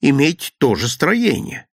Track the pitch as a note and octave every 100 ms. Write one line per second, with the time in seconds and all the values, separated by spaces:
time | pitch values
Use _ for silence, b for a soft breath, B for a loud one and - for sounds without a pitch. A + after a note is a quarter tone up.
0 | C#3 C#3 D3+ E3 - - C3 F2+ A#2+ -
1 | - A#3 A3 - - - -